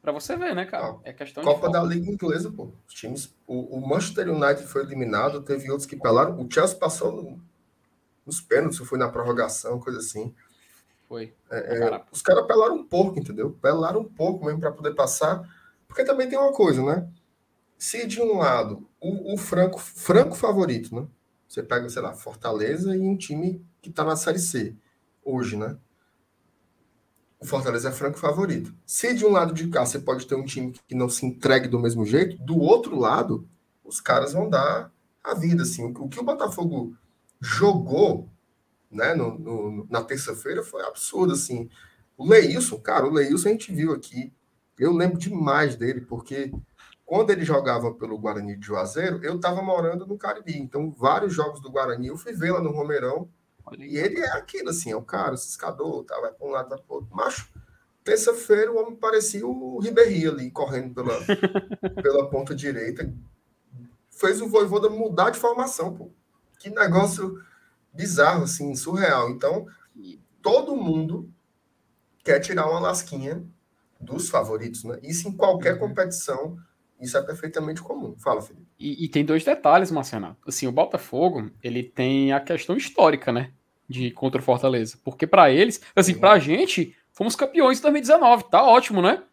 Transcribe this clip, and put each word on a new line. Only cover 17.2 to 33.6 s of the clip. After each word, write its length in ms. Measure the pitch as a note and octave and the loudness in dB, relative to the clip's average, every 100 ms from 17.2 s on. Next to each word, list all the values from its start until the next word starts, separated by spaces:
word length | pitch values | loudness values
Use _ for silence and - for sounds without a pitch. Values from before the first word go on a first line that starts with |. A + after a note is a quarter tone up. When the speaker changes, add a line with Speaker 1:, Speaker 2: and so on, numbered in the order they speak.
| _ _ _ _ _ _ | _ _ _ _ _ _
Speaker 2:
Se 300 | - A3+ A#3 | -8 -6 -6
de 120 | G3+ | -2
um 180 | A#3 G3 | 0 2
lado, 520 | D3 B2 - G#2 - _ | 2 2 -2 -6 -14 _
o, 360 | E3 G3 G3 G3+ | -8 -6 -6 -8
o 20 | |
franco, 420 | - F3 F#3 - | -2 2 2 2
franco 560 | - - - F#3 G#3 - | -14 -12 4 6 6 2
favorito, 600 | - G3 E3+ A#2 A2+ A2+ | 0 2 2 -2 -6 -10
né? 100 | D3 _ _ _ _ | -10 _ _ _ _
Você 160 | - | -12
pega, 260 | - B2 B2 | -4 -4 -4
sei 120 | A#2 | -8
lá, 120 | G#2+ | -8
Fortaleza 840 | - - - A#2 A2 A2 D#3 F#3+ F#3+ | -10 -16 -10 -6 -2 -2 -2 -2 0
e 40 | |
um 180 | F#3+ G3 | 0 -2
time 480 | - D3+ F3+ F3+ - _ | -4 -4 -4 -6 -14 _
que 80 | - | -12
tá 140 | E3 | -4
na 120 | D#3 D#3 | -2 -2
Série 220 | - F3+ | -2 -2
C 380 | F3 B2+ G#2 - _ _ _ _ - | -2 -4 -6 -10 _ _ _ _ -8
hoje, 320 | B2+ A#2 G#2 | -4 -4 -6
né? 200 | G#2+ D3 _ _ _ _ _ _ _ _ _ _ _ _ _ _ _ _ | -8 -10 _ _ _ _ _ _ _ _ _ _ _ _ _ _ _ _
O 60 | - | -6
Fortaleza 440 | C3+ C3 A#2 B2+ | -4 -2 -4 -4
é 20 | |
franco 280 | B2+ C#3 C#3+ | -4 -6 -2
favorito. 520 | D3 D3+ F#3+ - - - - | -2 -2 -2 -4 -6 -16 -8
Se 300 | - A#3+ B3 | -4 -2 2
de 100 | G#3 | 4
um 60 | |
lado 200 | G3 E3 | 4 2
de 160 | D#3+ E3+ | -2 -2
cá 140 | E3 | 0
você 140 | D#3 C#3+ | -2 -2
pode 300 | C3+ C3 - | -4 -4 -4
ter 80 | C3+ | -6
um 80 | |
time 300 | C3+ C3+ B2+ B2 _ | -4 -8 -8 -10 _
que 60 | |
não 160 | B2+ B2 | -4 -2
se 160 | - C3 | -2 -6
entregue 420 | B2 C3+ C3 B2+ | -2 4 4 4
do 120 | A#2+ | 0
mesmo 260 | A#2 A#2 G#2 | 0 0 2
jeito, 320 | C3 F3+ - | 4 2 -2
do 160 | B2+ E3 | -2 2
outro 400 | C#3+ A#3 - D3+ | 6 6 4 0
lado, 480 | A2+ C3 - A2 - _ | 2 2 0 -4 -8 _